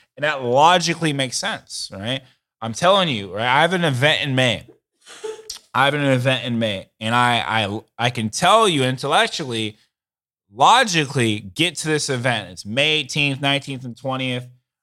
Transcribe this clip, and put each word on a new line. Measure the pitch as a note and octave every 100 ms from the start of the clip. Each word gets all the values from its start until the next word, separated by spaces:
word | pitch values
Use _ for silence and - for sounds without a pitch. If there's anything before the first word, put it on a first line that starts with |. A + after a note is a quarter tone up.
| _ -
And |
that | D3+ C#3
logically | B2 C3 D#3+ F3+ E3 E3 D#3+
makes | C#3 C3 -
sense, | G3 G3+ - - -
right? | F#2+ A2 C3 - _ _ _
I'm | A2+
telling | A2 F3 G3 E3+
you, | A2 G2 G2+
right? | B2
I | C#3
have | E3+
an | F#3
event | E3 B2 D3 A2
in | D3
May. | C3 B2+ F#2+ - _ _ _ - - A4 A4 - - _ B2
I | C#3
have |
an | D3
event | C#3 B2+ C3 B2+
in | A#2+ A#2
May. | A2 F#2+ - -
And | A2
I, | A#2+ A#2+ A#2 D2 A2 G2
I, | G#2+ - -
I | B2
can | B2+ A2
tell | - F3 A3 G#3+
you | D3
intellectually, | B2+ B2+ C#3+ F3 A3+ - C3+ A#2 G#2+ - _ _ _ _ _ _ _
logically, | G#2 D#3+ A#3+ A#3 E3 C#3 C#3 A2+ G#2
get | G2+ F2+ F3 -
to | D#3
this | D3 -
event. | B2+ B2+ A2+ F2+
It's | F2+ G2+
May | B2 D3+ D#3
eighteenth, | C3 D#3 C#3+ C3+
nineteenth, | C#3+ C#3 C#3 C3 B2+
and | A2+
twentieth, | C3+ C3 C3 B2 B2 - _ _